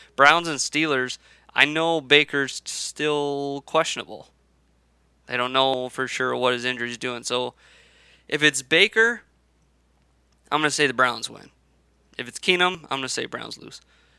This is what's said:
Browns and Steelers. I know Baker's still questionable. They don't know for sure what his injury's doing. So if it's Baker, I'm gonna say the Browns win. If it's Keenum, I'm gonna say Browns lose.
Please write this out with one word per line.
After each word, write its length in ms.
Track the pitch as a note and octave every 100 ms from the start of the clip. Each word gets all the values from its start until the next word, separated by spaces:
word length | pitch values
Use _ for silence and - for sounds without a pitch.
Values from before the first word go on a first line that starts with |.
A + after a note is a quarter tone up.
| - -
Browns 320 | C#3 E3 E3+
and 100 | C#3
Steelers. 600 | - D3 D#3 C3+ B2+ - _ _ _
I 120 | - C#3
know 360 | D#3 E3 E3
Baker's 600 | C3 D3 D3 C#3+ C3+ - -
still 1000 | - - - D3+ D3 C#3+ C#3+ C#3+ C#3 -
questionable. 640 | D#3 D#3+ - F2 G#2 - _ _ _ _ _ _ _ _ _ -
They 100 | B2
don't 160 | B2
know 360 | C3 C3+ C3 B2+
for 180 | - B2+
sure 280 | - B2+ B2
what 180 | B2
his 120 | B2 B2
injury's 320 | B2+ A#2+ A#2+
doing. 260 | B2+ A#2+
So 300 | - B2 B2+ - _ - _ _ _ _ -
if 140 | D3+
it's 200 | D3+ C3+
Baker, 580 | C3+ E3 G#3 A3 A3+ A#3 - _ _ _ _ _ _ _ _ _ _ _ -
I'm 100 | D3
gonna 100 | D3+
say 160 | C#3 D3
the 60 |
Browns 360 | A#2+ B2+ A#2 A2+
win. 220 | G#2+ G2 _ _ _ _ _ _ -
If 100 | B2
it's 120 | -
Keenum, 420 | - F3+ F3+ F3+
I'm 140 | D3 C3+
gonna 120 | C3
say 180 | - B2+
Browns 320 | B2 A2+ -
lose. 220 | A2+ - _ _ _